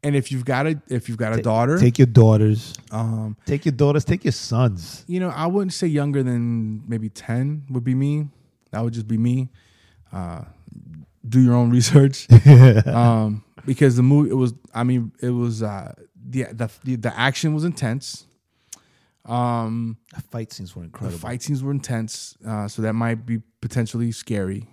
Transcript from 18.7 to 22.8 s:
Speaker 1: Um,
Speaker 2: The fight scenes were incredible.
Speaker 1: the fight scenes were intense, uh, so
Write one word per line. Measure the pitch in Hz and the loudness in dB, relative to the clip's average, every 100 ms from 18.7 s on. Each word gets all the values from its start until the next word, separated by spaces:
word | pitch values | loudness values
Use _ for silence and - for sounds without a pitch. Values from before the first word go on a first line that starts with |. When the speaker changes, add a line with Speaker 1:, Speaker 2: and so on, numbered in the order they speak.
| - _ _ _ _ - | -20 _ _ _ _ -10
Speaker 1:
Um, | 120 123 120 113 113 117 113 _ - | -4 -4 -4 -4 -6 -8 -10 _ -20
Speaker 2:
The | |
fight | - 120 113 | -16 -14 -14
scenes | - 92 90 | -14 -18 -16
were | |
incredible. | 85 - 98 85 | -20 -14 -12 -12
Speaker 1:
the | |
fight | 82 123 | -12 -12
scenes | - 143 | -8 -6
were | 135 | -4
intense, | 139 139 120 110 - - _ 107 | -8 -6 -8 -8 -12 -18 _ -10
uh, | 107 104 | -8 -8
so | - | -6